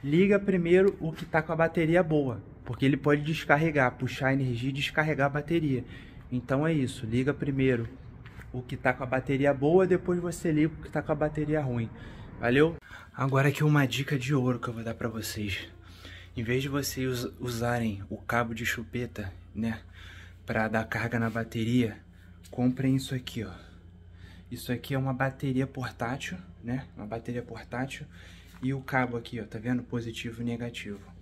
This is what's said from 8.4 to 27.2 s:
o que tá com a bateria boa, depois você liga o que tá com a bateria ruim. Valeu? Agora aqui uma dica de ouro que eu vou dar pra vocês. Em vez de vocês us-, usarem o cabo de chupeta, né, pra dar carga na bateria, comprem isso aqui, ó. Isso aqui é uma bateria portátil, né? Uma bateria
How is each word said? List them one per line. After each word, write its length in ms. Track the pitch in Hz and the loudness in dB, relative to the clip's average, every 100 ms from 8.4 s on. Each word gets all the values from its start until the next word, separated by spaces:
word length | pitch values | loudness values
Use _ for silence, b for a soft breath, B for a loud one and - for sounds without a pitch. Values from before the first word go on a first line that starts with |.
| - | -10
o 80 | 127 | -10
que 140 | 127 135 | -8 0
tá 160 | 131 | 0
com 100 | 127 | 0
a 40 | 127 | 0
bateria 460 | 131 127 135 143 | -2 0 2 4
boa, 320 | 135 143 180 185 | 4 6 6 6
depois 340 | 180 175 175 | 4 2 -2
você 320 | 175 165 175 | -2 -2 0
liga 200 | 151 156 | 4 2
o 80 | 156 | 0
que 80 | - | -6
tá 120 | 151 | -6
com 80 | 143 | -2
a 60 | 151 | 0
bateria 440 | 151 151 151 156 | 0 0 0 0
ruim. 280 | 135 120 110 B B B B - | 0 -2 -4 B B B B -4
Valeu? 380 | 117 131 160 165 B B B - | 2 6 4 2 B B B -4
Agora 320 | 131 135 139 | 2 4 4
aqui 160 | 139 | 4
uma 220 | 151 147 135 | 4 6 4
dica 320 | 113 143 143 | 0 -2 -2
de 160 | 123 | 0
ouro 260 | 147 127 120 | 2 2 0
que 80 | - | -4
eu 60 | |
vou 100 | 117 | -6
dar 100 | 113 | -8
pra 140 | 113 120 | -4 -4
vocês. 600 | 110 104 107 104 95 - - B B B B B - | -4 -6 -4 -4 -4 -8 -16 B B B B B -6
Em 60 | |
vez 200 | 113 127 | 0 0
de 60 | 139 | 0
vocês 400 | 139 135 - 131 | -2 -2 -4 -2
us-, 240 | 123 127 - | -2 -4 -6
usarem 640 | 123 117 120 120 113 98 98 | -6 -2 0 0 0 -4 -8
o 80 | 104 | -12
cabo 360 | - 117 117 | -2 0 0
de 120 | 113 117 | -2 -4
chupeta, 680 | - 110 120 120 - 98 - - | -4 -6 -6 -6 -8 -10 -12 -14
né, 260 | 104 113 110 - B B B B B - | -4 -4 -4 -10 B B B B B -4
pra 220 | 110 110 | 0 2
dar 160 | 110 | 0
carga 340 | 110 113 117 120 | -2 -2 -2 0
na 120 | 113 | 0
bateria, 680 | 113 113 117 113 123 113 - - B B B - | -2 -4 -4 2 4 2 -2 -18 B B B -12
comprem 440 | - 123 127 131 | 0 0 2 2
isso 200 | 131 131 | 2 0
aqui, 280 | 131 - 120 | -6 -6 -8
ó. 80 | 98 90 - - - - - B B B B | -8 -10 -18 -20 -20 -20 -20 B B B B
Isso 200 | 120 - | -12 -6
aqui 220 | 120 - | -6 -2
é 60 | 139 | -2
uma 160 | 135 | -2
bateria 520 | 127 135 131 143 127 135 | 0 -2 -2 -2 0 -2
portátil, 680 | 135 120 - 117 131 - 185 - - | -4 -8 -6 -6 -4 -8 -10 -14 -14
né? 220 | 113 127 - | -6 -6 -6
Uma 120 | - 107 | -14 -10
bateria 340 | 113 | -8